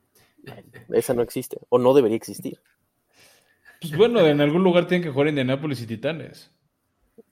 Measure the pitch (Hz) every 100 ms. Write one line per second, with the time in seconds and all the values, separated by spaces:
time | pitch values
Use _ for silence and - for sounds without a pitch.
0 | _ _ _ _ - - - - - 110
1 | - 120 117 131 - - - 123 123 139
2 | 113 113 - 101 - - _ _ _ _
3 | _ _ _ _ _ _ _ _ 160 151
4 | 233 233 160 147 147 165 190 175 175 180
5 | 170 131 147 147 127 139 156 123 110 113
6 | 135 160 - - - _ _ _ _ _
7 | _ - _